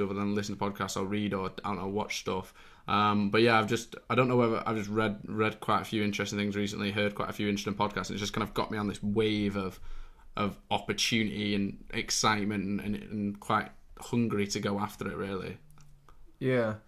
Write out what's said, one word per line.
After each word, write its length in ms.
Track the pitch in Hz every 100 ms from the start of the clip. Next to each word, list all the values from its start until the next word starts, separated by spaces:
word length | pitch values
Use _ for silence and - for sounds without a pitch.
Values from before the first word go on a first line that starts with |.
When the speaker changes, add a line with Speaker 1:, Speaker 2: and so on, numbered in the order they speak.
Speaker 1:
do 40 | 98
other 80 |
than 220 | 98 101 104
listen 200 | 101 98
to 80 |
podcasts 320 | 101 101 95 98
or 60 | 95
read 280 | 107 104
or, 180 | 98 92 - 101
I 40 |
don't 100 | 98
know, 80 | 95
watch 320 | 101 - -
stuff. 340 | - 95 92 - - - -
Um, 420 | 101 104 104 101
but 120 | 107
yeah, 160 | 117 113
I've 80 | 107
just, 280 | 113 - - -
I 60 | 117
don't 120 | 127
know 80 | 123
whether, 260 | 117 113 -
I've 80 | 110
just 120 | 101
read, 300 | 107 104 101 -
read 340 | 107 110 -
quite 220 | - 104
a 40 | 90
few 180 | 110
interesting 340 | 104 101 101 104
things 160 | 101 101
recently, 360 | 101 107 101
heard 240 | 104 104 104
quite 140 | -
a 40 |
few 140 | 98 104
interesting 240 | 101 104 101
podcasts, 320 | 104 95 92
and 40 |
it's 100 | 98
just 120 | 104
kind 140 | - 101
of 60 |
got 180 | - 107
me 60 | 107
on 100 | 104
this 140 | 92
wave 520 | 104 104 110 104 101 98
of, 220 | 95 - - - - - - -
of 200 | 101 - -
opportunity 840 | 104 - 101 - 113 107 101 104 104
and 280 | 101 101 -
excitement 720 | - - - 117 107 101 104
and, 160 | 95 101
and, 140 | 104 104
and 440 | - 107 101 101
quite 300 | - 107 - - - -
hungry 480 | - 120 113 104 101
to 120 | 107
go 200 | 101 101
after 300 | 104 - 104
it, 60 | -
really. 400 | 95 95 90 95 - - - - - - - -
Speaker 2:
Yeah. 360 | 131 127 113 107